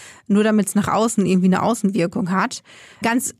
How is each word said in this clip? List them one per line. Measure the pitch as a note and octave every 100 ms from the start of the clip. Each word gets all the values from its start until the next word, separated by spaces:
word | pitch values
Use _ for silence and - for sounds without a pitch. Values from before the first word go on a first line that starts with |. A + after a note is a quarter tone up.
| - - -
nur | G3+
damit's | G#3+ G#3+ F#3+ G3+
nach | -
außen | G3 A3+ G#3+ F3+
irgendwie | F#3 F#3
eine | F3+
Außenwirkung | G#3+ A3+ F#3+ A3 - - F3+
hat. | F#3+ G3+ - - - - -
Ganz | - B3 -